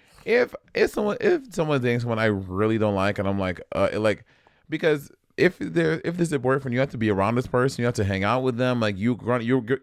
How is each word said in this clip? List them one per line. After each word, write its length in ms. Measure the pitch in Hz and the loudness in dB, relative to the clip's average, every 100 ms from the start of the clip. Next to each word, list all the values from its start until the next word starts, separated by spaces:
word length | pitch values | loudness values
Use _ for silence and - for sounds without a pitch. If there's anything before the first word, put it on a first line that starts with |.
| _ - - | _ -12 -2
if, 300 | 240 240 - _ | 0 0 -4 _
if 180 | - - | -2 0
someone, 260 | - 208 - | 0 -4 0
if 340 | - 349 269 | 0 0 -2
someone's 280 | 175 151 143 | -4 -2 0
dating 160 | 120 120 | 0 0
someone 200 | 120 110 | -2 0
I 60 | 110 | 0
really 520 | 101 95 92 110 110 | 0 -2 -2 0 2
don't 180 | 107 98 | 2 2
like, 240 | 98 101 | 0 0
and 80 | 98 | -2
I'm 100 | 98 | -2
like, 220 | 92 82 - | -2 -4 -6
uh, 160 | - 98 | -2 0
like, 300 | 101 107 98 - _ _ _ - | 2 0 0 -6 _ _ _ -10
because 420 | 156 165 151 147 _ _ - | -2 0 0 -2 _ _ 2
if 220 | 185 - | 2 2
they're, 400 | 151 165 165 160 170 | -4 0 0 0 -2
if 100 | 175 | -2
this 140 | 170 | -2
is 40 | |
a 60 | 143 | 0
boyfriend, 340 | 127 135 135 | 0 0 0
you 60 | 120 | -2
have 120 | 135 | -2
to 60 | 113 | 0
be 120 | 110 | 2
around 260 | 95 98 117 | 2 2 0
this 120 | - | 0
person, 340 | 123 131 131 | 0 0 0
you 40 | 120 | -2
have 100 | 117 | 0
to 80 | 98 | 0
hang 180 | 95 | 0
out 200 | 101 127 | 0 0
with 120 | 131 117 | 0 0
them. 240 | 127 123 | 0 0
Like, 160 | 107 95 | 0 0
you 180 | 117 113 | -2 -2
gr-, 240 | 107 123 | -2 -2
you're, 200 | 113 131 110 131 | 0 0 0 -4